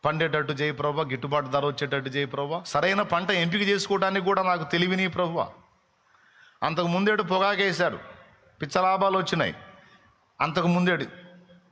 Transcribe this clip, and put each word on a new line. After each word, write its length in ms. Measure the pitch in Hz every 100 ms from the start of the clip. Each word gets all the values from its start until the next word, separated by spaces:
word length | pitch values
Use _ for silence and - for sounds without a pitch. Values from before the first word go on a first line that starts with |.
| 151
"పండేటట్టు 480 | 156 160 151 143
చేయి 180 | 139 151
ప్రభువా, 320 | 139 147 143
గిట్టుబాటు 440 | 151 127 143 147 135
ధర 180 | 139 143
వచ్చేటట్టు 440 | 143 143 139 135
చేయి 160 | 135 139
ప్రభువా, 380 | 139 143 165
సరైన 380 | 180 151 170 196
పంట 300 | 202 170 185
ఎంపిక 300 | 190 170 196
చేసుకోవడానికి 640 | 202 202 196 196 190 196 185
కూడా 180 | 190
నాకు 200 | 185 175
తెలివిని 440 | 156 170 180 185 190
ప్రభువా." 420 | 175 175 165 117 - _ _ _ _ _ _ _ _ - _
అంతకు 240 | 147 160 170
ముందేడు 360 | 175 202 214
పొగాకేశారు, 760 | 185 185 196 202 196 170 170 98 - - - _ _ _
పిచ్చ 200 | 147 185
లాభాలు 360 | 185 190 196 190
వచ్చినాయి. 380 | 180 170 120 78 - - - - _ _ _ _
అంతకు 260 | 143 160 175
ముందేడు, 380 | 175 180 170 - - - - - - _